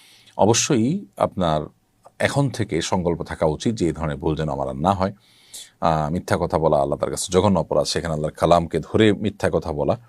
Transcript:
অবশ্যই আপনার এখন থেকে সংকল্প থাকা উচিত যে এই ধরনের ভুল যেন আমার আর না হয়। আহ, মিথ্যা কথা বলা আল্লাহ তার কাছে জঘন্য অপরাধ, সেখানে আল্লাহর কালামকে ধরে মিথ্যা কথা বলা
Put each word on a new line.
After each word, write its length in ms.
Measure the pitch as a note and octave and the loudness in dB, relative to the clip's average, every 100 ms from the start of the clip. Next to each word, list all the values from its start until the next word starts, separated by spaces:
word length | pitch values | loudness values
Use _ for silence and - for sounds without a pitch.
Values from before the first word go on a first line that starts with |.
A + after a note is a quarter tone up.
| - - _ - | -20 -20 _ 0
অবশ্যই 680 | G2 A#2 - C3 A#2 G3 G3 - | 2 2 2 2 0 -2 -6 -4
আপনার 440 | G2 - E2+ D#2 D2 _ _ _ - - | -2 0 0 0 -4 _ _ _ -16 -4
এখন 300 | G#2 C#3 C#3 | -2 0 0
থেকে 320 | G#2+ G2+ E2 | -2 -4 -2
সংকল্প 420 | - F#2+ F2 D#2+ | -2 0 0 -2
থাকা 220 | D#2+ D#2+ E2 | -6 -2 0
উচিত 300 | D2 B2 A2 | 0 -2 0
যে 100 | E2+ | -2
এই 60 | |
ধরনের 260 | D2 D#2+ C#2 | -2 -4 -2
ভুল 180 | E2 D2+ | -2 -2
যেন 140 | D#2 | -2
আমার 200 | C#2 C2+ | -4 -4
আর 60 | C2 | -2
না 160 | F2 | 0
হয়। 220 | G2 F#2+ G#2+ _ _ _ - - - | 0 -2 -6 _ _ _ -20 -18 -4
আহ, 300 | F2 D#2 D2+ | 0 0 0
মিথ্যা 260 | F2 - G2 | -4 0 0
কথা 180 | E2 F2 | 0 2
বলা 200 | D#2+ D2 | 4 4
আল্লাহ 220 | C#2+ C#2+ | 2 -2
তার 100 | C#2+ | -4
কাছে 160 | D2 - | -6 -2
জঘন্য 300 | F2+ G2+ F2+ | 2 4 2
অপরাধ, 260 | D#2 D2+ D2 | 0 0 0
সেখানে 280 | F2 E2 | -2 -4
আল্লাহর 200 | D#2 D2+ | -4 -4
কালামকে 460 | - E2+ E2+ E2+ D#2+ | 0 4 4 2 -4
ধরে 340 | - - G#2+ | 0 4 4
মিথ্যা 360 | G2+ G#2+ - F#2 | 2 -2 -2 -2
কথা 180 | E2 E2 | 0 -2
বলা 260 | D2 C#2+ A2 | -2 -2 -2